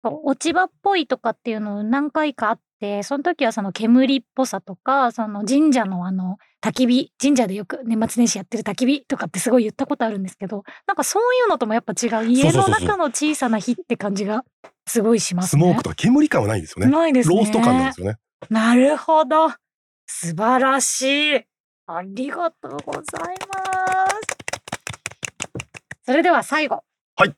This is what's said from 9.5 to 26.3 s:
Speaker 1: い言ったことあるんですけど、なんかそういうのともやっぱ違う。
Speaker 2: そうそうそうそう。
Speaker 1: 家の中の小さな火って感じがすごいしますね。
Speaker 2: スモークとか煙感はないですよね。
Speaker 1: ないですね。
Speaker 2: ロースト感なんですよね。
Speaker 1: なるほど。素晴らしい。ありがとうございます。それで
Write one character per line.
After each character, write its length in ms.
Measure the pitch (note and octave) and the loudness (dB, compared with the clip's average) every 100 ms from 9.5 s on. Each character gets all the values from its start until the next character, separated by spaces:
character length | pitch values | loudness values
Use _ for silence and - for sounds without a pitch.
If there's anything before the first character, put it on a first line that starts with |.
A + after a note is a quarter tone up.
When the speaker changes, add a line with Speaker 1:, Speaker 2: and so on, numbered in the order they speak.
| B3 | 2
Speaker 1:
い 40 | |
言 80 | G#3+ | 2
っ 40 | - | -4
た 100 | C4+ | -6
こ 120 | C#4+ | -4
と 80 | A3+ | -4
あ 40 | |
る 80 | G#3 | -4
ん 60 | |
で 60 | F#3+ | -8
す 80 | - | -8
け 100 | F#3+ | -10
ど、 160 | G#3 - - - | -10 -12 -12 -6
な 60 | |
ん 20 | F#4+ | -4
か 80 | |
そ 160 | C#4 G4 | -2 0
う 20 | |
い 40 | A#4+ B4+ A#4 | 2 2 2
う 40 | |
の 80 | D#4 | 0
と 100 | A3+ | 0
も 60 | |
や 80 | A3 | -2
っ 20 | |
ぱ 80 | - | -2
違 160 | F#3 A#3+ | -4 -2
う。 20 | |
Speaker 2:
そ 80 | A3 | -2
う 40 | |
そ 0 | |
う 20 | |
そ 60 | A3+ | 2
う 20 | |
そ 0 | |
う。 20 | |
Speaker 1:
家 180 | B3+ C#4 | 4 4
の 140 | F4+ F#4+ | 4 2
中 280 | A4 A4 G4+ | 2 0 0
の 80 | D4+ | -2
小 300 | - D4+ D4+ | 0 -2 0
さ 140 | B3+ | 0
な 100 | A3 | 0
火 140 | A3 | -2
っ 20 | A#3+ | -6
て 220 | - A#3 | -4 -6
感 180 | G3+ G3 | -4 -4
じ 80 | |
が 220 | G3+ G#3+ - _ - _ - | -4 -4 -8 _ -20 _ -6
す 140 | A#3+ | 0
ご 120 | G#3+ A#3 | 2 2
い 40 | |
し 160 | - F3 | 0 -2
ま 80 | |
す 140 | F3+ D3 | 0 4
ね。 40 | |
Speaker 2:
ス 40 | F3 | 4
モ 80 | |
ー 20 | G#3+ | 4
ク 80 | |
と 60 | - | -2
か 60 | - | -2
煙 320 | F3 C4+ D4+ | 2 4 4
感 140 | C4+ | 2
は 40 | G#2 | 0
な 80 | G#2+ | -2
い 60 | |
で 60 | D#2 | -4
す 120 | - | 2
よ 60 | A#3 | 4
ね。 60 | |
Speaker 1:
な 140 | D4 E4 | 4 4
い 60 | |
で 100 | B3+ | 4
す 60 | E3 | 4
ね。 60 | G3 | 4
Speaker 2:
ロ 60 | |
ー 40 | G#3 | 4
ス 60 | |
ト 80 | A3 | 4
感 180 | A#3 B3+ | 4 4
な 60 | |
ん 40 | C4+ | 0
で 40 | |
す 80 | - | -2
よ 80 | F#2 | -6
ね。 100 | G#2+ _ _ - | -6 _ _ -2
Speaker 1:
な 260 | A3 A3 B3 | 0 4 6
る 200 | C4+ D4 | 6 2
ほ 300 | - D#4 D#4 | 2 2 4
ど。 240 | D#4 D#4+ - _ _ _ _ - | 2 2 0 _ _ _ _ -14
素 260 | - E3+ | -10 -6
晴 260 | E3 A3 B3+ | -2 2 4
ら 160 | C4 C4+ | 4 2
し 560 | C4 - C4 C#4+ D4+ C#4 | 0 -2 0 0 2 0
い。 60 | - _ _ _ - | -2 _ _ _ -10
あ 140 | E3+ | -10
り 260 | F#3+ G3 C4+ | -8 -8 -8
が 220 | - E4+ | -4 -6
と 180 | _ B3 | _ -12
う 80 | G3+ - | -12 -10
ご 80 | |
ざ 60 | - | -10
い 40 | - - E4+ F#4 F#4+ | -10 -10 -10 -10 -10
ま 540 | F#4+ F#4+ F#4 F#4 F#4 F#4+ | -8 -6 -4 -2 0 0
す。 1500 | G4+ - - - - - - - - - - - _ - - - - _ - - | -2 -8 -10 -10 -14 -12 -14 -12 -14 -14 -12 -14 _ -10 -10 -14 -18 _ -14 -2
そ 80 | |
れ 100 | C#4 | 2
で 80 | E4+ | 2